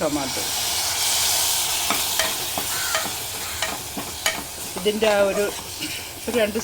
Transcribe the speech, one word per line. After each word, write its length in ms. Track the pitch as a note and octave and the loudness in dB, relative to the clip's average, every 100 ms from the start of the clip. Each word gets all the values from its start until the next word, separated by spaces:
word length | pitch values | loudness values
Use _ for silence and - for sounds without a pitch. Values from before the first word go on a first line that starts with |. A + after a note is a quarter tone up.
ടൊമാറ്റോ 440 | D#3+ D3 C3+ A#2 - - - - - - - - - - - - - - - - - - - - - - - - C6+ D#5+ D#5+ - - - - - - - - - - - - - - - - F#3+ | 0 0 0 -2 -2 -2 0 0 0 2 2 4 4 4 2 2 2 0 2 0 0 0 0 0 -4 -4 -2 -2 0 0 -2 -4 -6 -6 -6 -4 -4 -4 -6 -8 -8 -4 -2 -2 -6 -8 -8 -2
ഇതിൻ്റെ 280 | G3 G#3+ A3 G3+ | 0 2 4 6
ആ 20 | G3+ | 4
ഒരു, 140 | F#3+ G3+ - - - - - - - - | 4 0 -2 -6 -6 -6 -6 -8 -8 -2
ഒരു 80 | A#3 | 2
രണ്ട് 160 | G#3 G#3+ | 4 2